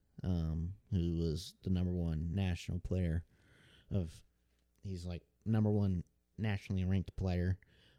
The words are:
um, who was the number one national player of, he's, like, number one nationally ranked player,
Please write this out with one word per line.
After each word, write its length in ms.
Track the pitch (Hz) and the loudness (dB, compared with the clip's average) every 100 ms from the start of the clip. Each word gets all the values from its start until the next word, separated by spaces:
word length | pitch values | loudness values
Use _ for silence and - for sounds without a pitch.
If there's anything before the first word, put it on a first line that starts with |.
| _ - | _ -8
um, 540 | 90 85 80 80 87 98 - | -2 0 0 -2 -4 -6 -2
who 220 | 98 85 82 | 0 2 2
was 380 | 82 76 - - | 0 -2 -6 -6
the 60 | 95 | 0
number 220 | 90 90 | 2 2
one 420 | 90 82 80 82 98 | 0 0 0 -2 0
national 440 | 95 85 - 90 | 0 -2 -4 -4
player 440 | - 92 87 82 - _ - - - - - | -2 0 2 0 -4 _ -20 -20 -20 -20 -2
of, 220 | 101 80 - - _ _ _ _ _ | -2 -2 -8 -20 _ _ _ _ _
he's, 220 | 101 90 87 | -10 -8 -6
like, 180 | 85 - _ 104 | -8 -12 _ 0
number 240 | 110 107 | 2 4
one 320 | 104 101 90 - _ _ - | 4 2 0 -4 _ _ -4
nationally 460 | 110 98 - 95 | -2 -2 -2 0
ranked 320 | 92 95 - - | 2 2 0 -2
player, 420 | 95 87 90 92 - - - | 0 2 2 0 -6 -20 -20